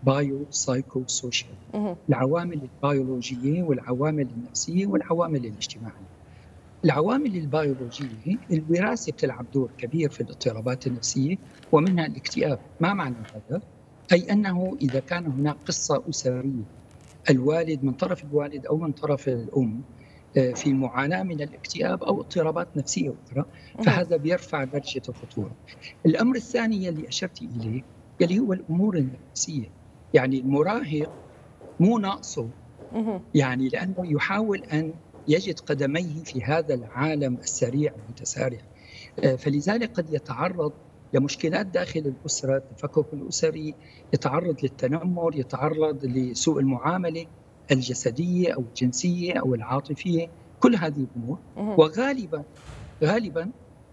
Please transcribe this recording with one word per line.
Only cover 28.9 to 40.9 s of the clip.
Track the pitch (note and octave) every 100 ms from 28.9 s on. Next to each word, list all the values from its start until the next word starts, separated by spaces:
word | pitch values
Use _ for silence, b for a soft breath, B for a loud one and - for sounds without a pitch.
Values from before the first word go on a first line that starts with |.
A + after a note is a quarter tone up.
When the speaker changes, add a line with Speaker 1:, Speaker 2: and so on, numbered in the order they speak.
| F3+
Speaker 1:
النفسية. | C3 B2+ - - - D3+ F#2+ - - - -
يعني | D3+ B2+ C3+
المراهق | C3 C#3+ E3 A3+ D#3 D3+ D#3 - - - - - - -
مو | F3+ A#3
ناقصه، | G3 G3 - - A#2 - - - -
Speaker 2:
مهم. | A3+ A3 F#3+ - -
Speaker 1:
يعني | C3+ B2+ C3
لأنه | - F#3 F#3
يحاول | F3+ D3 - G3+ A3 G3
أن | - D3+ D#3+ E3 - - -
يجد | D#3+ F#3+ D#3
قدميه | - D3 C#3 D3+ F3+ D3+
في | D#3+ C3
هذا | G#2+ D#3+ D#3
العالم | C3 A2 A#2+ D3+ D3+ C3+ B2
السريع | - - A#2+ C3+ D3+ - -
المتسارع، | - - - C3 A#2 - B B B B -
آه، | D3 B2+
فلذلك | D3 C#3+ D#3+ A3+ A#3
قد | - D#3+
يتعرض | D3 - B2 F3 F3+ D3+ - -